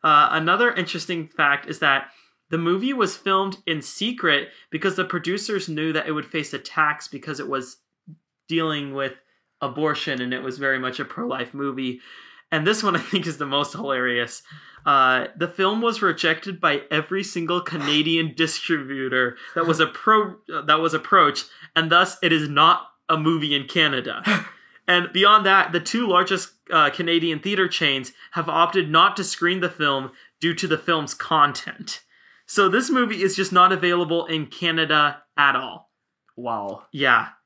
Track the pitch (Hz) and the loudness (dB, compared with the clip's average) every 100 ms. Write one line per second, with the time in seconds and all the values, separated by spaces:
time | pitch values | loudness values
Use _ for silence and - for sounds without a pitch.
0 | 156 147 143 160 160 196 240 233 180 170 | 6 6 6 2 2 2 2 0 -6 -6
1 | - 170 156 - 147 143 - 127 151 135 | -6 -6 -6 0 0 0 -4 -2 0 0
2 | - _ _ _ _ 165 170 190 254 269 | -2 _ _ _ _ -2 0 0 -2 0
3 | 208 - 202 190 196 190 - 156 - - | -2 -2 0 0 0 -6 -6 -6 -6 -6
4 | 208 247 175 143 143 - _ 156 190 185 | -6 -2 0 0 -2 -16 _ -4 -4 -2
5 | 180 - 165 196 208 202 190 151 160 156 | -4 -4 -4 -6 -4 -6 -6 -4 -2 -4
6 | 156 151 147 165 147 143 - - 151 151 | -4 -8 -6 -8 -6 -10 -8 -2 -2 -2
7 | - 135 - 139 120 135 127 - _ _ | -10 -14 -12 -10 -6 -6 -6 -16 _ _
8 | - 156 _ _ _ 165 160 151 143 139 | -20 -20 _ _ _ -2 -2 -4 -6 -6
9 | 135 135 _ _ _ _ 135 127 156 147 | -6 -8 _ _ _ _ -8 -2 -2 -2
10 | - 131 123 127 131 127 135 135 127 127 | -4 -4 -4 -6 -6 -4 -2 -2 -4 -6
11 | 139 - 240 131 123 139 139 131 127 123 | -10 -8 -8 -6 -8 -6 -6 -4 -6 -8
12 | - - - - _ 156 160 220 208 175 | -14 -20 -20 -20 _ -2 0 0 0 -2
13 | - 196 165 147 143 139 143 - 139 127 | -2 -4 -4 -6 -4 -2 -4 -6 -4 -2
14 | 123 120 117 - _ 156 - - - 139 | -2 -2 -4 -8 _ -20 -20 -6 2 4
15 | 131 127 120 - 170 - 190 214 233 220 | 6 4 -2 -6 -6 0 0 2 -2 0
16 | 190 156 165 160 202 175 165 143 - 151 | 0 2 0 0 -4 -2 0 0 -2 -4
17 | 151 190 196 175 165 175 - 147 143 151 | -2 -6 -4 -6 -2 -2 -4 -6 0 0
18 | 156 165 160 131 160 - - 160 135 135 | 2 0 -2 -2 -2 -2 -4 -4 -4 -6
19 | 131 127 123 123 - - 165 160 156 - | -2 0 0 -4 -8 -4 0 2 0 0
20 | - 214 202 - - 160 151 156 165 160 | 4 4 4 -8 -10 -6 2 2 2 -2
21 | - 190 151 139 - - 156 160 160 170 | 4 6 6 2 -10 -18 -4 -2 4 4
22 | 185 - 175 160 151 143 165 175 - _ | 4 0 2 2 2 4 6 4 0 _
23 | - 160 156 165 147 143 135 175 151 131 | -2 0 2 0 0 -2 -2 0 0 0
24 | 127 - - 196 - - _ _ - 175 | -6 -6 -2 -2 -4 -18 _ _ 2 2
25 | 175 185 202 214 196 196 175 170 165 226 | 2 4 6 6 6 4 2 -2 -2 -2
26 | 226 180 185 185 - _ _ 170 147 135 | 2 2 2 -2 -6 _ _ 2 2 0
27 | 165 170 165 156 196 202 185 - 151 135 | 0 0 0 -4 -4 0 0 0 0 -2
28 | 127 _ - - 165 156 175 190 156 160 | -6 _ -10 -6 -2 2 2 2 2 4
29 | 190 202 185 - 170 185 180 - 151 135 | 4 2 -6 -2 -2 0 -4 -2 -2 -2
30 | 131 - _ _ 170 170 180 156 - 160 | -4 -14 _ _ -4 -2 -2 -2 0 -2
31 | 143 - - 160 143 139 - - - - | -2 -8 -2 2 2 0 -12 -14 -12 -14
32 | _ _ _ _ - - 190 208 254 254 | _ _ _ _ -4 2 4 2 2 0
33 | 233 202 185 190 190 180 185 185 175 175 | 0 0 -2 0 0 6 6 4 0 0
34 | 165 170 165 160 147 - 170 160 156 151 | 0 -2 -2 -4 -6 -6 -4 -2 0 2
35 | 147 - _ - 143 131 127 92 _ _ | 2 -2 _ 0 2 2 -4 -14 _ _
36 | _ _ _ - 123 110 101 92 - - | _ _ _ -10 -6 -6 -6 -10 -14 -2
37 | 135 117 110 - | 4 4 2 -12